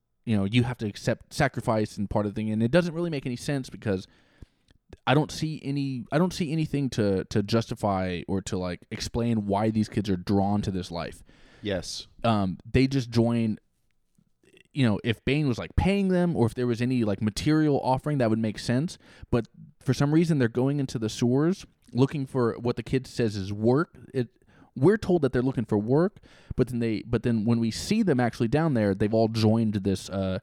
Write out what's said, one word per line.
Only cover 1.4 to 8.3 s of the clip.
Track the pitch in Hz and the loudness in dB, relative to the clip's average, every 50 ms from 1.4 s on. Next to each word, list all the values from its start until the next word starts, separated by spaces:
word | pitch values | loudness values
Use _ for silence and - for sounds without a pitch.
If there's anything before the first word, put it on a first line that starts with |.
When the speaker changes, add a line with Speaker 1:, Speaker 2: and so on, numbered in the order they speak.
| 151 127 - 123 - 127 113 110 107 - - | -2 -2 -2 -4 -2 0 0 0 0 -2 -4
Speaker 1:
and | - 101 95 | -8 -6 -4
part | - 110 104 | -2 -2 -2
of | 104 98 | -2 -4
the | 110 | -4
thing. | 110 110 | -4 -2
And | 107 107 | 0 0
it | 117 120 | 0 2
doesn't | 135 175 175 175 | 2 2 2 0
really | 151 165 175 170 | -4 -6 -6 -4
make | 156 139 - | -6 -6 -6
any | 135 123 | -6 -8
sense | 120 - - 143 135 127 - | -8 -6 -6 -4 -4 -6 -10
because | - - - 110 95 92 110 - _ _ _ _ _ - - _ _ _ _ _ _ _ _ - - - - | -12 -6 -2 -2 -2 -2 -4 -8 _ _ _ _ _ -20 -20 _ _ _ _ _ _ _ _ -20 -16 -4 0
I | 120 127 | 2 2
don't | 151 147 - | 2 2 0
see | - - 160 156 156 - - | -4 -6 -6 -6 -6 -6 -6
any, | 135 139 143 139 135 131 123 107 - | -6 -4 -4 -4 -4 -4 -6 -6 -2
I | - 156 | 0 0
don't | 180 180 - | 0 0 0
see | - 185 131 | -4 -4 -2
anything | 156 160 156 - - 143 139 123 | -2 -2 -2 -2 -2 -2 -2 -2
to, | - - 107 101 95 92 - | 0 0 0 2 0 0 -2
to | - - 110 | -2 -2 -2
justify | 101 104 117 113 113 - 120 - - 104 98 92 95 92 90 82 - | 0 0 0 0 0 -2 -6 -4 -2 -2 0 0 -2 -4 -4 -6 -6
or | - | -4